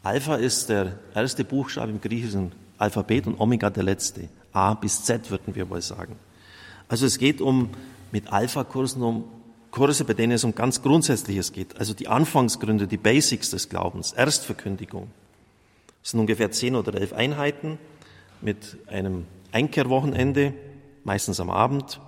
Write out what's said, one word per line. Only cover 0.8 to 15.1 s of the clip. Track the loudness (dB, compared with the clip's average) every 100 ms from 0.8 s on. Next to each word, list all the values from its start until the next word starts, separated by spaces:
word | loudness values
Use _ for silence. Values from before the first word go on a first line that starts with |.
| 0 -4 -8 -2
erste | -2 -2 -2
Buchstabe | 0 -2 -4 -4
im | -4
griechischen | -4 -4 -2 -2 -2 -6 -20 -2
Alphabet | 0 0 2 0 0
und | 0
Omega | 2 4 2
der | 2
letzte. | 0 0 -2 -8 -14 -16 _
A | 2 2
bis | 2 -2 -2
Z, | 0 -2 -2
würden | -6 -6 -6
wir | -6
wohl | -6
sagen. | -8 -10 -12 -14 -20 -20 -20 -20 -20 -20 -6
Also | 2 2
es | 4
geht | 2 2
um, | 2 2 2 -4 -16 -20 -6
mit | -6 -2
Alpha-Kursen | 0 0 -2 -4 -2 -2 0
um | -2 -2 -6 -16 -20 -20 -14
Kurse, | 2 4 4
bei | 2
denen | 2 4
es | 4
um | 2
ganz | 2 0 2
Grundsätzliches | 4 6 6 0 0 -2 -2
geht. | -6 -12 -6
Also | -4
die | -4 0
Anfangsgründe, | 2 4 4 2 0 2 2 2
die | 2
Basics | 4 6 4 0 -2
des | -4 -6
Glaubens, | -4 -4 -4 -8
Erstverkündigung. | 0 2 2 -4 -8 -6 -8 -8 -12 -14